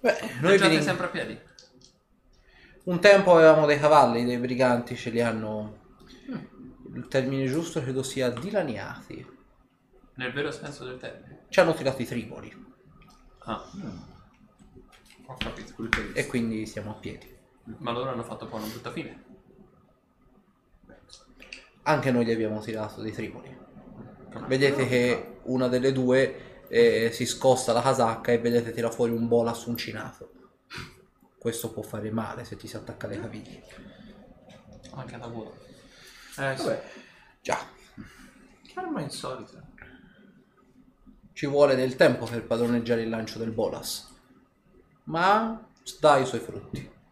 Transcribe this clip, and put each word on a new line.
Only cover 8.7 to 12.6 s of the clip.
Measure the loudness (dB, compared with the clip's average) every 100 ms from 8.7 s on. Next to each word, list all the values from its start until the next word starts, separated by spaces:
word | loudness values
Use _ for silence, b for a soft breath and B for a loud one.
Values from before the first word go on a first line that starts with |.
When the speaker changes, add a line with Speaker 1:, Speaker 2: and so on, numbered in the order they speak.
| -8 -10 -14 -16 -18 -18 -20 _ _ _ _ _ _ _
Speaker 2:
Nel | -12 -10
vero | -6 -6
senso | -8 -12 -14
del | -14 -12
termine? | -14 -16 -20 -20 _
Speaker 1:
Ci | 4
hanno | 4
tirato | 4 -2 -4
i | -6
triboli. | -6 -8 -12 -16 -18